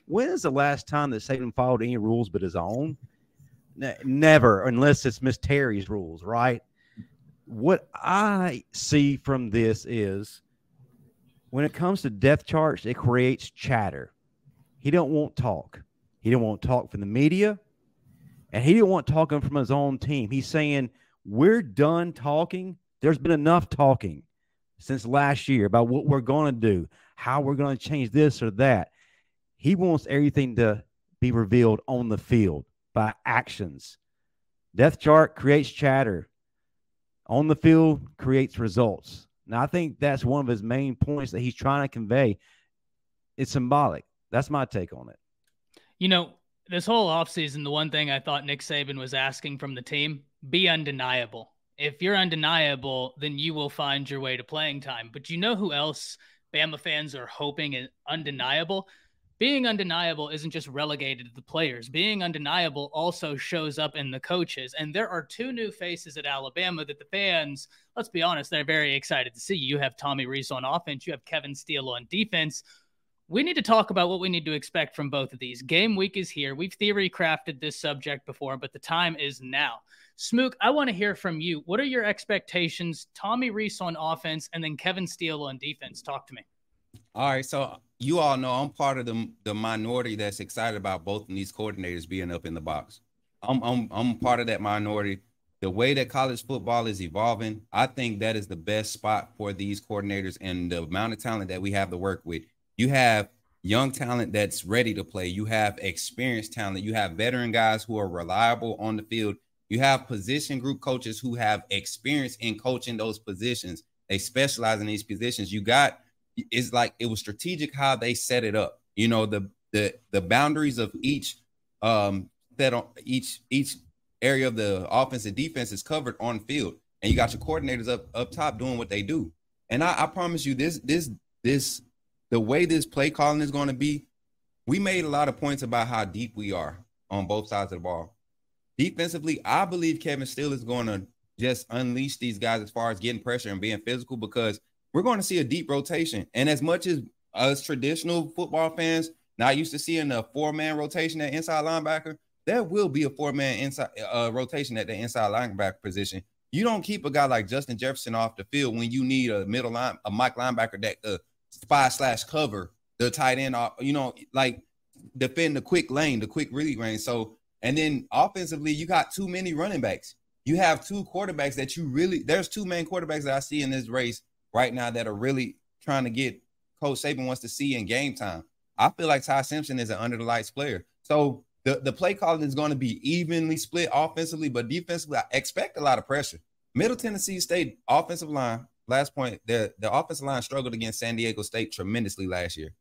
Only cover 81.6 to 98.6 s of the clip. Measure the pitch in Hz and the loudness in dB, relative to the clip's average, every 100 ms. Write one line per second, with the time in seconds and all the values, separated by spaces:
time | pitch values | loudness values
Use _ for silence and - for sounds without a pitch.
81.6 | 165 214 277 254 208 202 - 196 - 175 | -2 -2 0 0 -2 -2 -2 -4 -2 -2
82.6 | 165 - 170 151 - - 196 247 254 208 | -2 -2 -6 -8 -14 -8 -4 -2 -2 -4
83.6 | 208 - 180 160 156 165 165 156 - 165 | -6 -6 -8 -4 -4 -4 -4 -6 -8 -8
84.6 | 160 147 185 190 170 - 165 151 139 131 | -6 -4 -4 -4 -6 -6 -6 -4 -8 -10
85.6 | 143 147 131 - - 135 - 120 - _ | -12 -12 -14 -14 -10 -10 -12 -20 -20 _
86.6 | _ _ _ - _ 110 139 135 135 143 | _ _ _ -20 _ -2 0 0 -2 -4
87.6 | 135 - _ - 127 175 151 131 127 127 | -4 -8 _ -6 0 2 4 2 0 0
88.6 | 143 - 139 131 120 113 110 - 107 107 | -2 0 0 0 -2 -4 -4 -6 -6 -2
89.6 | 113 110 110 123 117 107 104 101 98 113 | -2 -2 -2 -2 -2 -4 -4 -6 -8 -4
90.6 | 117 104 98 92 87 104 104 95 95 - | -4 -2 -4 -4 -4 -6 -6 -8 -8 -6
91.6 | 107 98 90 87 82 92 87 85 82 82 | -8 -6 -8 -8 -6 -6 -6 -6 -8 -8
92.6 | 80 76 - - _ _ _ _ 110 131 | -6 -6 -8 -20 _ _ _ _ -2 0
93.6 | 117 123 110 101 123 110 127 120 117 98 | 0 -2 -2 -2 -2 0 2 2 0 -2
94.6 | 104 104 104 104 101 95 _ _ _ _ | 0 -2 0 -2 -2 -6 _ _ _ _
95.6 | 95 95 131 139 120 131 131 120 - 127 | -4 2 2 2 0 -2 -2 -4 -6 -6
96.6 | 101 120 113 95 87 90 117 110 110 107 | 0 0 0 -4 -6 0 0 0 -4 -8
97.6 | - 101 117 135 120 101 110 107 95 87 | -4 0 0 0 -4 -2 -2 -2 -6 -8